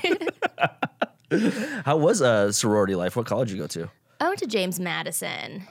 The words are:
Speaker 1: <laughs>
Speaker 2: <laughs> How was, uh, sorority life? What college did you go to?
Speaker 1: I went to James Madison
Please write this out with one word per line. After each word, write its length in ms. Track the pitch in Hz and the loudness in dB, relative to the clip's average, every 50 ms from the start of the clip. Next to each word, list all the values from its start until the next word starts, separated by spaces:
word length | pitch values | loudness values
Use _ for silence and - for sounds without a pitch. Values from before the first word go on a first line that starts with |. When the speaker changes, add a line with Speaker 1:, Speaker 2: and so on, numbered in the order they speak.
| - 349 339 - 320 349 - - - - - - - - - - - - - _ - - - _ _ _ | 0 0 0 0 0 -6 -4 -4 -4 -4 0 0 -2 -2 0 -4 -6 -8 -4 _ -6 -6 -6 _ _ _
Speaker 1:
<laughs> 500 | 151 190 220 196 - 233 226 311 285 226 151 | 0 2 2 2 0 -2 -4 -6 -6 -4 0
Speaker 2:
<laughs> 20 | |
How 120 | 135 147 160 | 0 2 4
was, 240 | 147 175 185 202 | 4 4 4 6
uh, 300 | 139 123 113 104 101 101 | 4 4 6 6 4 2
sorority 440 | 101 - - 110 104 107 101 95 98 | 2 2 2 2 4 4 4 4 2
life? 200 | 90 87 90 - | 0 0 -2 -2
What 100 | 120 113 | -4 -2
college 240 | - 104 113 131 110 | -2 -2 -2 -2 -2
did 60 | 98 95 | -4 -6
you 60 | 82 | -8
go 40 | 76 | -8
to? 220 | - 82 82 - - _ _ _ _ _ | -8 -8 -10 -10 -12 _ _ _ _ _
Speaker 1:
I 60 | 285 339 | -2 -2
went 120 | 392 415 | -2 -2
to 80 | 381 247 | -6 -4
James 320 | 214 208 185 180 175 180 | -2 -2 -2 -2 -4 -4
Madison 840 | 185 175 160 160 165 - 170 - - - - - - - - 208 185 - | -4 -4 -4 -4 -6 -6 -6 -6 -6 -6 -8 -8 -10 -12 -12 -14 -12 -4